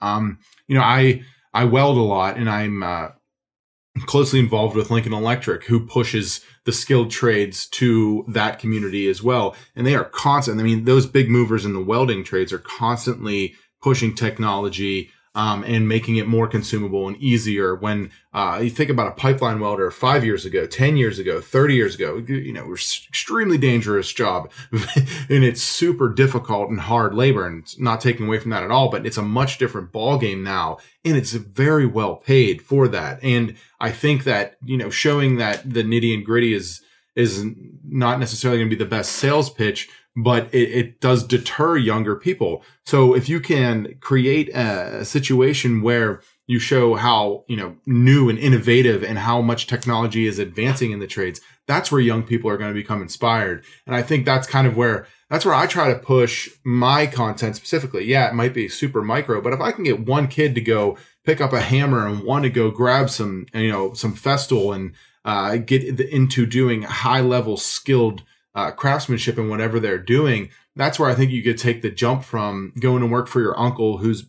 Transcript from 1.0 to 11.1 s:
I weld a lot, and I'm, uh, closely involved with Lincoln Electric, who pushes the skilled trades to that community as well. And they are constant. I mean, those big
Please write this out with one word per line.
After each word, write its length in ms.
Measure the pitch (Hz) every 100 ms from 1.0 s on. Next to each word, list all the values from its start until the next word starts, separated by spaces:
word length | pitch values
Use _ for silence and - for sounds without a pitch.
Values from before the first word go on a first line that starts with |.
| 131 127 - _ _
I 100 | 107
weld 320 | 120 127 143 127
a 60 |
lot, 340 | 110 98 95 110
and 140 | 113
I'm, 320 | 104 107 101
uh, 260 | 90 87 78 - _ _ _ _ _ _ _ - -
closely 320 | 143 135 135
involved 380 | 117 113 110 107
with 140 | 107
Lincoln 240 | 117 113
Electric, 500 | 107 110 120 - 87
who 220 | - 117 117
pushes 560 | 127 113 110 98 - - _ -
the 60 |
skilled 380 | 110 - 131 117
trades 560 | - 120 107 98 92 -
to 600 | - 123 113 107 107 107
that 300 | 110 107 -
community 500 | 110 110 101 98 98
as 140 | 92
well. 340 | 113 123 101 - -
And 120 | - 123
they 100 | 139
are 80 |
constant. 560 | - - 147 143 127 107
I 20 |
mean, 220 | 113 113
those 220 | 113 131
big 240 | 131